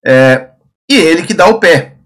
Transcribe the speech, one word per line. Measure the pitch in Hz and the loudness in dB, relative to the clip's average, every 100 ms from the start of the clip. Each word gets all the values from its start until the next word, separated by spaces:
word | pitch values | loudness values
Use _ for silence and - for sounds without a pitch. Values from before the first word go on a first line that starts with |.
| - | 0
É, | 131 131 127 - _ _ _ _ | 2 2 0 -6 _ _ _ _
e | 269 | -2
ele | 240 330 | 0 -2
que | - | -4
dá | 220 185 | -2 0
o | 226 | 2
pé | 190 147 - _ | 0 0 -4 _